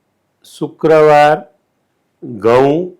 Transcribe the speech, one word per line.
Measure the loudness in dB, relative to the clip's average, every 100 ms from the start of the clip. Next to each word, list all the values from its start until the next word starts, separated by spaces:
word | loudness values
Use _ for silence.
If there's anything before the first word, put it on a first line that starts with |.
| _ _ _ _ _
શુક્રવાર | -14 -14 -8 0 2 4 4 2 0 -8 _ _ _ _ _ _ _
ઘઉં | -18 -6 0 2 0 -2 -8 -16